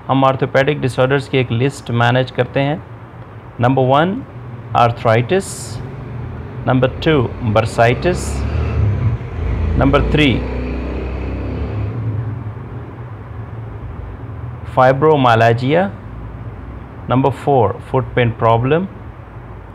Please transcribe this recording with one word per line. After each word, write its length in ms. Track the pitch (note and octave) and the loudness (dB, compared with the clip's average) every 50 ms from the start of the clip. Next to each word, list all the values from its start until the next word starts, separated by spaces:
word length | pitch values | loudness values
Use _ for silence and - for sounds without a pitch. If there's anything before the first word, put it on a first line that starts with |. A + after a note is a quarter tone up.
| - - | -4 0
हम 160 | B2+ C3+ C3+ | 2 4 4
orthopedic 580 | C3+ C3 B2+ C#3+ B2 - C3+ C3+ D3 D3+ D3 | 4 4 2 0 2 2 2 4 4 2 0
disorders 480 | C3+ C3 A#2 - B2+ B2+ C#3 C#3+ B2+ - | -2 -2 2 2 2 4 2 0 0 0
की 80 | - C3+ | 0 0
एक 140 | B2+ A#2+ | 0 2
list 400 | A#2 A#2 B2+ C#3 C#3 - - - | 0 0 0 0 -2 -4 -8 -4
manage 400 | A#2 A#2 A#2+ A#2+ B2 B2+ C3 B2+ | 0 2 4 4 4 4 2 0
करते 280 | - - B2 - - C3+ | 0 -2 -2 -2 0 -2
हैं। 240 | C#3 C#3+ D3+ G3 - - - - - - - - - - - - - - - - | 0 0 -2 -4 -6 -12 -16 -18 -18 -18 -18 -18 -18 -16 -18 -18 -18 -14 -6 0
Number 200 | A#2 B2 C3+ C3+ | 2 2 4 4
one, 420 | C3 B2+ C3+ C#3+ D#3+ F#3 G3+ C4 - - - - - - - - - - - A#2+ | 4 4 4 4 4 2 0 -4 -8 -10 -14 -16 -14 -14 -14 -14 -10 -2 2 4
arthritis। 1000 | A#2+ A#2 A2+ - - A#2+ A2 A#2 A#2+ A#2+ F3+ F#3+ F#3+ - - - - - - - - - - - - - - - - - - - - - - - - A#2+ | 4 4 4 2 2 4 4 4 4 2 2 0 0 -2 -8 -10 -10 -10 -10 -10 -10 -10 -10 -12 -12 -12 -10 -10 -10 -10 -10 -10 -12 -12 -10 -6 -2 2
Number 200 | B2+ C3 B2+ C3 | 2 4 4 2
two, 420 | - - - E3 D#3 C#3+ A#2 A#2 - - - A2+ | 0 0 2 2 4 4 2 0 -2 -4 -2 2
bursitis। 760 | G#2 A2 A2 A2 - - A#2 A#2 B2 - - F3 F3+ - - - - - - - - - - - - - - - - - - - - - - - - - - - - - - - - - | 2 2 2 2 4 4 4 4 4 2 2 0 0 0 -2 -4 -4 -4 -4 -2 -2 0 -2 0 0 2 2 2 2 2 0 0 -2 -2 -6 -8 -8 -6 -4 -2 -2 0 0 0 2 2
Number 320 | B2+ C#3 C3+ C#3+ - - | 4 4 4 4 2 2
three, 220 | - D3+ D3+ C#3 G#2 - - - - - - - - - - - - - - - - - - - - - - - - - - - G#2+ G#2+ G#2 G#2 - - A2 A2 G#2+ - - - - - - - - - - - - - - - - - - - - - - - - - - - - - - - - - - - - - - - - - - - - - - - - - - - - | 2 4 4 4 4 2 -2 -4 -6 -6 -6 -6 -6 -6 -6 -6 -6 -6 -6 -6 -6 -6 -6 -6 -6 -6 -6 -6 -6 -6 -6 -4 -4 -4 -4 -4 -4 -4 -4 -4 -4 -4 -4 -6 -6 -8 -8 -10 -10 -12 -12 -12 -12 -12 -12 -14 -14 -14 -14 -14 -14 -14 -14 -14 -12 -12 -12 -12 -12 -12 -12 -12 -12 -12 -12 -12 -12 -12 -12 -12 -12 -12 -12 -12 -12 -12 -12 -12 -12 -12 -10 -4 2
fibromyalgia। 1120 | C3+ B2+ C3 C#3 C#3 D3+ D#3 D#3 C#3+ C3 B2 A2+ A2+ A2+ A#2 A#2 A#2+ B2+ C3 D3+ E3+ F#3+ G3+ - - - - - - - - - - - - - - - - - - - - - - - - | 6 6 6 6 6 6 6 6 6 6 6 6 6 6 6 4 4 2 2 2 2 2 0 -2 -8 -14 -14 -14 -14 -14 -14 -12 -12 -12 -12 -12 -14 -14 -14 -14 -14 -14 -14 -16 -12 -4 0
नंबर 200 | B2 B2 C3+ C#3 | 2 2 2 2
फ़ोर, 500 | C3 - - D3 C#3 C3 A2 F#2+ - - - - | 0 -2 0 2 4 4 4 4 0 -2 -8 -2
फुट 220 | - C3 B2 - - | 0 0 0 0 2
पेन 180 | B2+ B2 A#2 | 2 2 2
प्रॉब्लम। 560 | A2+ - A#2+ A2+ A2+ A#2 B2 C3 D3 E3 F#3+ G3 - - - - - - - - - - - - - - - - - | 2 2 4 4 4 4 4 2 2 2 0 -2 -8 -12 -16 -16 -16 -16 -18 -18 -18 -18 -16 -16 -16 -16 -16 -16 -18